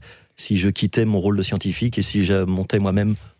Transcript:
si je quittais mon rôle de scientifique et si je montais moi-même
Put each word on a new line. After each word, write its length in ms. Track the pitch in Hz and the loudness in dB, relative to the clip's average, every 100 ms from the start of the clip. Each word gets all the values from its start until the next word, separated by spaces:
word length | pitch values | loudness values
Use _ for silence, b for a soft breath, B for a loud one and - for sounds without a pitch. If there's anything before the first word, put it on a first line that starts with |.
| B B B - | B B B -10
si 200 | - 98 | -2 0
je 120 | 98 | 0
quittais 360 | 95 101 - | 0 0 0
mon 140 | 113 101 | 2 2
rôle 180 | 95 101 | 0 0
de 60 | |
scientifique 560 | 92 98 98 87 120 107 | 0 -2 -4 -2 -2 -2
et 40 | |
si 200 | 101 104 | -2 0
je 220 | 92 98 | 2 2
montais 340 | 92 92 92 107 | 2 -2 0 0
moi-même 380 | 101 98 104 104 B | 0 0 0 -2 B